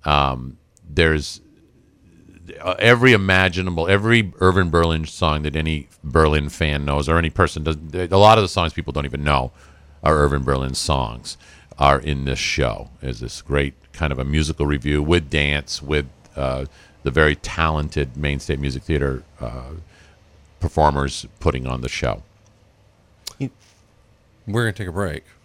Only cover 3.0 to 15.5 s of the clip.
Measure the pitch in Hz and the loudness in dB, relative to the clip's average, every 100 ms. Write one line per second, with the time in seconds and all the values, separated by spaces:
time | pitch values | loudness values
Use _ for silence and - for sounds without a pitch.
3 | 127 110 95 92 92 87 92 82 85 98 | 8 6 4 4 4 0 -4 -2 2 2
4 | 110 117 98 - 92 90 87 85 82 80 | 4 2 2 2 4 4 2 2 2 0
5 | 80 - 82 76 76 76 78 78 - _ | -4 -2 0 0 -2 -2 -2 -4 -8 _
6 | 73 80 78 76 73 - 76 71 71 71 | -2 2 4 2 -2 -2 -2 0 -2 -2
7 | 69 82 82 - 85 78 76 76 78 87 | 2 0 0 0 0 0 -4 -6 -6 -8
8 | 90 95 104 110 98 - 82 - 76 71 | 0 6 8 8 4 0 -2 -4 -6 -4
9 | 71 69 73 69 62 - - - - - | -4 -4 0 0 -2 -10 -20 -20 -20 -4
10 | 78 78 73 71 65 67 65 65 - 69 | 0 4 2 2 0 -2 -2 -4 -2 -2
11 | 57 58 - - - - - - 71 69 | -2 -8 -16 -18 -20 -20 -20 2 4 4
12 | 76 69 67 65 - - 64 50 52 - | 0 -4 -2 -4 -4 -2 -2 -4 -14 -12
13 | 65 57 60 - - 69 69 - _ - | -10 -10 -12 -14 -4 -2 -2 -6 _ -6
14 | 78 64 67 78 76 80 73 71 71 73 | -4 -4 0 0 0 -2 -2 -2 0 0
15 | 73 87 71 76 73 | 2 2 2 0 0